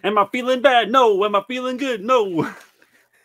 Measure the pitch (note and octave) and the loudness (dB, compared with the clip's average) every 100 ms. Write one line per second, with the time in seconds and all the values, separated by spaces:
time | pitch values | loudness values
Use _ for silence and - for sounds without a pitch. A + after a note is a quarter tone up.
0 | F#3 G#3+ A3+ B3 B3 B3+ C4+ A#3+ G#3 C4 | -2 0 0 -2 -2 2 2 2 2 2
1 | A#3+ F#3+ G#3 G3+ - B3+ B3+ B3+ C4+ A3+ | 4 2 0 -2 -4 -8 -6 -6 -6 -4
2 | G#3+ B3+ G3 E3 A#2 - _ _ _ _ | 0 0 0 -2 -4 -8 _ _ _ _
3 | _ _ | _ _